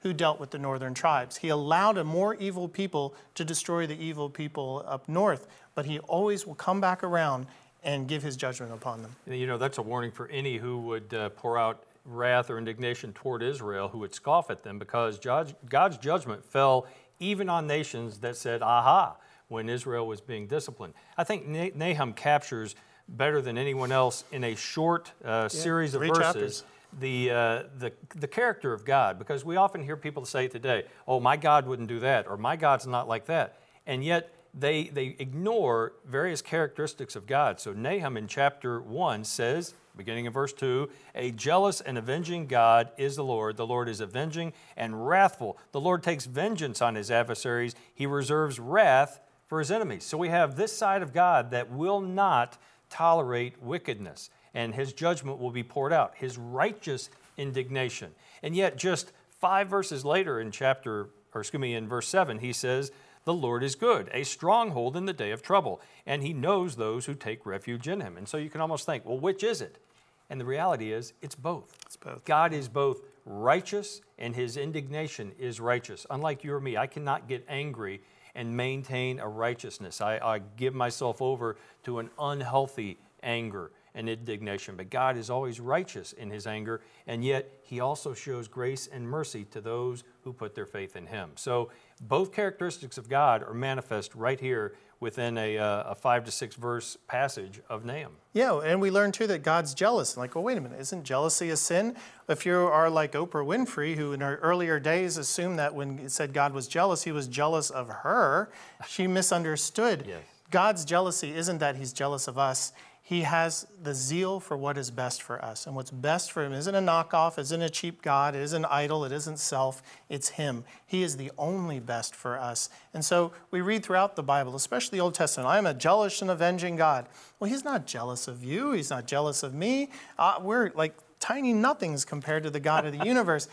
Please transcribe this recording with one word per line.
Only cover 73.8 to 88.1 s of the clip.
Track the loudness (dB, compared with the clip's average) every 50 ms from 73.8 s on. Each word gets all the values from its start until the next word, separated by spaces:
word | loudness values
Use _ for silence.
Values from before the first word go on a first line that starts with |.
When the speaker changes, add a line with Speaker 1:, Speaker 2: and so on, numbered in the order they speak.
| -6 -6 -12 -16 _ _ _
Speaker 2:
and | -8 -8 -6 -4
his | -4 -4 -4 -4
indignation | -6 -6 -4 -6 -6 -6 -6 -6 -6 -6 -6 -8 -10 -12 -12 -10 -8
is | -8 -8 -6 -2
righteous. | 0 0 0 0 0 -8 -14 -14 -10 -8
Unlike | -6 -2 -2 -2 -4 -4 -6
you | -6 -6
or | -4
me, | -4 -2 -2
I | -2 -2
cannot | -2 -4 -6 -4 -2 -4 -4 -4
get | -6 -8 -8 -8 -8
angry | -6 -6 -6 -6 -8 -8 -8 -8 -8 -10 _ _ _ _ _ -16 -12
and | -8 -6 -4 -2
maintain | -2 -2 -2 -4 -6 -6 -6 -4 -4 -2 -4 -4 -6
a | -8
righteousness. | -8 -6 -4 -2 -2 -2 -4 -8 -14 -12 -12 -14 -12 -8 -4
I, | -2 -2 -2 0
I | 0 -2 -2 -2 -4 -10 -8 -2
give | -2 -2 0
myself | 0 -2 -2 -2 -2 -4 -4 -4 -2
over | -2 -2 -2 -2 -4 -6 -6 -8 -14 -20 -20 _ -10
to | -8 -6 -6
an | -8 -10 -8 -6
unhealthy | -4 -4 -4 -4 -4 0 0 0 0 0 -4 -8 -8 -8 -8 _ _ _ _ -10
anger | -4 -4 -4 -2 -4 -6 -8 -10 -12 -14 _ _ _ _ -12
and | -8 -6 -6
indignation. | -6 -6 -6 -8 -8 -6 -6 -6 -8 -8 -8 -12 -12
But | -14 -12 -6
God | -2 0 0 0 0
is | -2 -4 -4
always | -4 -4 -4 -4 -8 -8
righteous | -4 -2 -2 -2 -2 -4 -10 -12 -12 -14
in | -14 -14 -12 -10
his | -10 -10 -8
anger, | -8 -6 -6 -6 -6 -6 -8 -8 -16 _ -18 -10
and | -8 -6 -2 0
yet | 0 0 0 -2 -6 -16 -20
he | _ -10 -6 -2
also | -2 -2 -2 -4 -6 -10